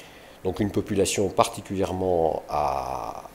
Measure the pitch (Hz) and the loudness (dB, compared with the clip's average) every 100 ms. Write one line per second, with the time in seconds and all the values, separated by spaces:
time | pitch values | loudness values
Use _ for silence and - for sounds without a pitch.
0 | - - - - 92 90 104 104 - 95 | -20 -20 -20 -8 -4 0 0 0 0 2
1 | 92 - 95 101 110 - - 95 90 92 | 2 2 2 2 0 0 -6 -2 0 0
2 | 92 85 80 - - 73 71 67 65 64 | 2 4 4 0 -2 0 0 0 -4 -6
3 | 57 - - | -8 -10 -14